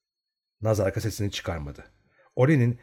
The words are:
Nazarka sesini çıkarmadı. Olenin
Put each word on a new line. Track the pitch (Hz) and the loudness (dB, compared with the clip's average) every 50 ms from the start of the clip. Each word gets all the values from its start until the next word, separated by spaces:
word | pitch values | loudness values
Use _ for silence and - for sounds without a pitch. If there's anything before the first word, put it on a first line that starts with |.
| _ _ _ _ _ _ _ _ _ _ _ _ | _ _ _ _ _ _ _ _ _ _ _ _
Nazarka | 104 110 110 101 95 95 - - | -2 0 2 2 2 0 0 -2
sesini | - 107 - - 101 98 | -4 -4 -4 -4 -4 -4
çıkarmadı. | - - - - 85 78 73 71 69 - - - _ _ _ _ _ _ _ _ _ | -4 -6 -6 -6 -6 -6 -8 -10 -12 -14 -20 -20 _ _ _ _ _ _ _ _ _
Olenin | - 127 143 160 135 117 123 120 - | 2 4 4 4 4 4 2 0 -2